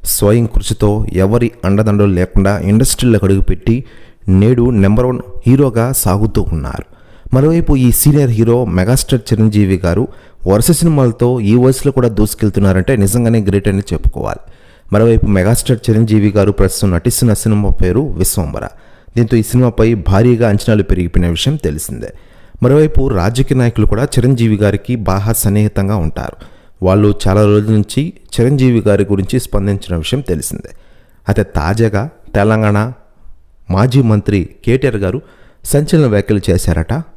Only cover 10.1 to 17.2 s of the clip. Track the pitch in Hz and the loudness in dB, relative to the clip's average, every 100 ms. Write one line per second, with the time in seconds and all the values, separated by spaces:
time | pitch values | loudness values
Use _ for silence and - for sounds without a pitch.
10.1 | - - - - 101 123 160 170 147 127 | -10 -20 -8 0 0 2 2 2 2 0
11.1 | 110 123 123 101 120 127 131 143 131 120 | 0 -2 0 2 4 4 2 -2 0 0
12.1 | 104 107 - 107 101 98 92 90 131 98 | 0 -2 0 -2 0 2 0 0 0 0
13.1 | 117 117 113 98 98 101 98 - 156 - | 0 0 0 0 -2 -2 -4 -4 -6 -6
14.1 | - 52 - - - - - - 104 113 | -8 -8 -10 -14 -20 -20 -20 -4 2 4
15.1 | 113 - 98 92 117 - 120 - 107 113 | 2 2 2 2 0 0 -2 0 0 2
16.1 | 107 104 104 98 98 95 - 101 87 123 | 2 2 2 0 0 -4 -2 -2 0 -2
17.1 | - | 0